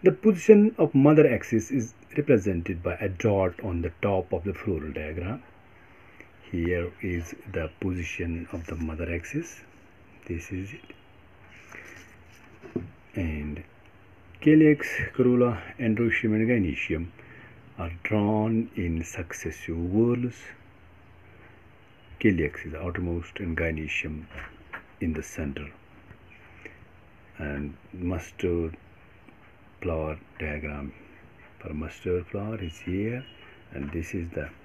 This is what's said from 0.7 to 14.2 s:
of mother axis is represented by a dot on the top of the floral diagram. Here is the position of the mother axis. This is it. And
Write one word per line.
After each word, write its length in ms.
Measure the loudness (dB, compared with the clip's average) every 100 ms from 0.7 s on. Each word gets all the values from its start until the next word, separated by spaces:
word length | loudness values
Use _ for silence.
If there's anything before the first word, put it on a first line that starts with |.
| 6
of 160 | 4
mother 380 | 8 10 10 8
axis 380 | 6 2 0 0
is 240 | -2 -2 -8 -8 -4
represented 640 | 4 4 4 -2 -2 -4
by 120 | -4
a 140 | -4 -6
dot 540 | 0 2 2 2 -2
on 200 | -6 -4
the 100 | -4 -4
top 300 | 0 0 -2
of 120 | -4
the 80 | -4
floral 400 | -6 -4 -4 -4
diagram. 500 | -8 -8 -6 -6 -8 -12 -20 -20 -20 -20 -20 -20 -20 -20 -20 -10
Here 400 | -4 -2 -2 -4 -6
is 320 | -6 -6 -6 -12 -10
the 180 | -6 -8 -6
position 680 | -6 -4 -6 -8 -6 -6 -8
of 140 | -12 -10
the 100 | -8
mother 380 | -8 -6 -6
axis. 460 | -6 -6 -8 -8 -14 -20 -20 -20 -20 -20 -20 -10
This 240 | -10 -8
is 200 | -10 -10
it. 2000 | -14 -20 -20 -20 -20 -20 -20 -20 -20 -20 -20 -20 -20 -20 -20 -20 -20 -20 -20 -10 -8 -8 -18 -12
And 480 | -4 -4 -4 -6 -8 -12 -20 -20 -20 -20 -20